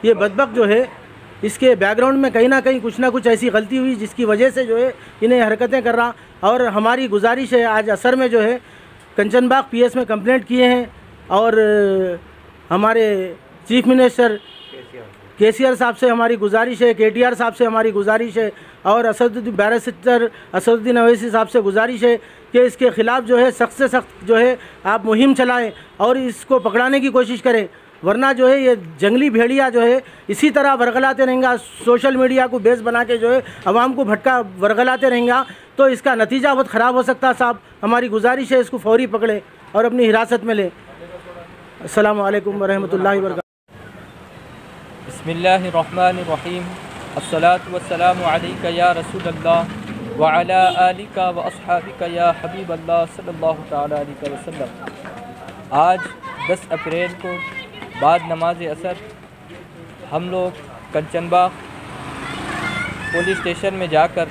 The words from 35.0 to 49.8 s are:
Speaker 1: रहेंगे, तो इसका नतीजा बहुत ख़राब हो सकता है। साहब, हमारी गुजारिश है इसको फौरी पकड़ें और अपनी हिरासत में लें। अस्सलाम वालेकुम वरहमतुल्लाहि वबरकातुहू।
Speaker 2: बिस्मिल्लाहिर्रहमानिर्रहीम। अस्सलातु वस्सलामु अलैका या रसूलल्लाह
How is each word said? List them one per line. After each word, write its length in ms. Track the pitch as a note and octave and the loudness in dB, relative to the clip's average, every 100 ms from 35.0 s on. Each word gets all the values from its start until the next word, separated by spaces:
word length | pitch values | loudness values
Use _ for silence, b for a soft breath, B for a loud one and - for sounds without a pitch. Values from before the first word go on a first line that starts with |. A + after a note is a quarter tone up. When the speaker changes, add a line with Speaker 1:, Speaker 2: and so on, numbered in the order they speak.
| C4 | 0
Speaker 1:
रहेंगे, 340 | A#3+ A#3+ B3 B3+ B B - | 2 2 0 -2 B B 2
तो 100 | C4+ | 2
इसका 260 | B3 C#4 A#3+ | 2 0 0
नतीजा 380 | G#3+ C4 C#4+ | 0 0 2
बहुत 140 | C4 C4 | 2 0
ख़राब 260 | A3+ A#3+ | 2 2
हो 80 | B3 | 2
सकता 240 | B3 B3+ C4 | 0 0 0
है। 60 | |
साहब, 260 | B3 B3 A#3+ B B | 2 0 -2 B B
हमारी 260 | A#3 A#3+ B3 | 0 0 0
गुजारिश 420 | G#3+ A3+ C4 B3+ | 0 0 0 0
है 80 | B3+ | 0
इसको 180 | A#3+ B3 | 0 -4
फौरी 260 | G#3+ A3+ B3 | 2 2 2
पकड़ें 320 | G#3+ A3+ G#3 - - - | -2 -2 -4 -8 -20 -4
और 100 | G3+ | 0
अपनी 200 | A#3 B3 | 0 2
हिरासत 400 | A#3 A3 A3+ A#3 | 4 4 2 -2
में 100 | G#3+ | -2
लें। 160 | G#3+ F#3 - - - E3+ F3 - F3 E3+ - - - | -2 -2 -6 -20 -20 -20 -20 -18 -20 -20 -20 -20 -18
अस्सलाम 340 | - - G#3 G#3 | -6 0 0 0
वालेकुम 380 | G3 G#3 G3 G3+ | 0 -2 -4 -4
वरहमतुल्लाहि 600 | G3 G3 G3 F#3+ F#3+ G3 | -2 -2 -2 0 0 0
वबरकातुहू। 240 | F#3+ F3 - _ _ - - - - - - - - - - - - - - | -2 -6 -10 _ _ -20 -20 -20 -20 -20 -20 -20 -20 -20 -20 -20 -20 -20 -18
Speaker 2:
बिस्मिल्लाहिर्रहमानिर्रहीम। 1600 | - D#3+ E3 F#3 F#3 F#3 E3+ D#3+ F3+ F3+ F3+ F3 D#3 F3 F3+ F3+ F3+ - - - - | -14 -10 -2 2 2 0 -4 -4 0 0 0 -6 -6 -6 -10 -10 -14 -16 -16 -12 -12
अस्सलातु 560 | - D#3+ E3+ F3+ F3+ | -6 2 2 2 -2
वस्सलामु 520 | F3+ - E3+ F3+ F3+ E3+ | -10 -6 0 0 2 0
अलैका 420 | E3 E3+ F3+ E3+ | -2 -4 -6 -6
या 200 | E3+ F3 | 0 2
रसूलल्लाह 680 | E3+ E3 F#3+ F3 E3 E3 E3+ E3 - | 0 -4 -8 -8 -4 0 0 0 -8